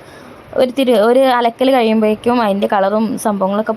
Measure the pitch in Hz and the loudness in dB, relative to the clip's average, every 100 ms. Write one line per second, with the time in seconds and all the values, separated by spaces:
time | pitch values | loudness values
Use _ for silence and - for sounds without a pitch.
0 | - - - - - - 254 247 254 226 | -12 -20 -20 -20 -8 -2 -2 0 2 2
1 | 220 247 269 240 233 233 262 269 220 220 | 4 4 2 2 0 0 0 2 2 0
2 | 214 214 233 247 214 196 220 208 196 214 | 0 -2 -2 0 0 -2 -2 0 0 -2
3 | 220 - 226 202 190 202 220 | -4 -4 -4 -2 -2 -4 -4